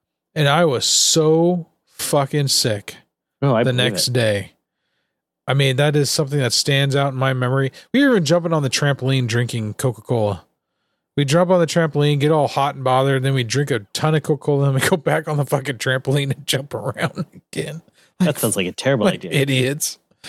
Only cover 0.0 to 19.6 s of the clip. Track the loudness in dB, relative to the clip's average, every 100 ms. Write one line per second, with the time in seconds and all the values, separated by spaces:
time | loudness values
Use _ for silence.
0 | _ _ _ -2 2 4 2 2 0 0
1 | 2 4 4 4 4 0 -4 _ _ -12
2 | -2 0 0 0 0 0 0 -2 -6 -18
3 | _ _ _ _ 0 2 2 2 0 0
4 | -2 0 0 0 -6 _ _ _ _ _
5 | _ _ _ _ -2 0 2 2 2 2
6 | 0 -2 -2 -2 0 0 0 0 2 0
7 | -2 -2 -2 0 0 0 -2 -6 -4 2
8 | 4 2 2 0 2 -2 -2 0 0 0
9 | 0 0 0 -2 -2 -4 -6 -4 -4 -4
10 | -4 -2 0 -4 -10 _ _ _ _ _
11 | _ -4 0 2 4 4 2 2 0 2
12 | 2 2 2 2 2 0 -2 -2 0 2
13 | 2 2 0 0 0 -2 0 -2 -4 -2
14 | 0 0 0 -2 0 0 2 0 0 0
15 | 0 -2 -2 -4 -2 -2 -4 -6 -4 -2
16 | 0 -2 -2 -4 -4 -6 -4 -8 -8 -4
17 | -6 -6 -12 -14 -12 -10 -8 -12 -16 _
18 | _ -2 -2 0 -2 -2 -4 -4 0 2
19 | 0 -2 -4 -2 0 0